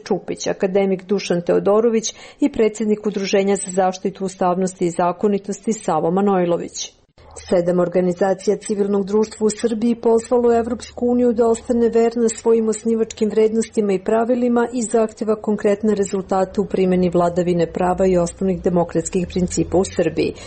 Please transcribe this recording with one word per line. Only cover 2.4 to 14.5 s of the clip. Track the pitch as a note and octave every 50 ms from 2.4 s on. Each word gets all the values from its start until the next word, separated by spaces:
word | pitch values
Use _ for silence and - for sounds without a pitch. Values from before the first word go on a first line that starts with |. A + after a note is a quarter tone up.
| D4 C#4+
predsjednik | - - A3 G#3+ G#3+ - A3+ G#3+ G#3+ G#3 - G#3
Udruženja | F#3 G3+ G3 F#3 - G3 G3 G3 G3+
za | G3 - G3
zaštitu | F3+ F#3 F#3 F#3 F#3 - - G3 F3+ - F#3+
ustavnosti | F#3 - - F#3+ F3+ F3 F#3 F#3 F3+ F#3 - F3+
i | E3+
zakonitosti | E3 - F3 F3 F3+ - - G#3 G3+ G3 - - G3 - - A3+ G#3+
Savo | - - - E3 D#3
Manojlović. | D3+ E3+ F3+ F#3+ G3+ G3+ G3 F3+ F3+ F3 E3+ E3 - - - - - - - _ _ _ _ - - - - -
Sedam | - - G#3 F3+ E3+ F3+ F3 F3+
organizacija | F3 F3 - F#3 F3+ F3+ F3 - G3+ F#3+ F#3+ F#3+ - A3 G3 G3
civilnog | - - G#3+ G3 G3+ G3+ G3+ G3+ G3
društva | F#3 G3+ G#3+ A3 G#3+ - - G#3+
u | G#3+
Srbiji | G#3 - - - A#3 G#3+ A3 A#3+ A#3
pozvalo | A#3 - A#3 A3+ A3+ A3+ - B3+ A#3+ A#3+ A#3+ A#3 A#3
Evropsku | A#3 A#3 B3 A3 - - - - B3 A#3+
uniju | B3 B3 B3 B3 A#3
da | A3+ A#3+ A3+
ostane | A3+ A3+ - - B3 A#3 A#3 A3+
verna | A3+ A3+ A3+ A#3 A#3 B3 A#3 A3+
svojim | - - - A#3 A3+ A3+ A3 A3
osnivačkim | G#3+ - - A3+ A3+ A3 A3 A3 - - A3 G#3+
vrednostima | G#3+ A3 A3 A3 A3 A3+ A3 - - A#3 G#3 G3+ F#3+
i | F#3 F#3+
pravilima | - A3 A3+ A#3 A3+ B3 A#3+ A#3+ B3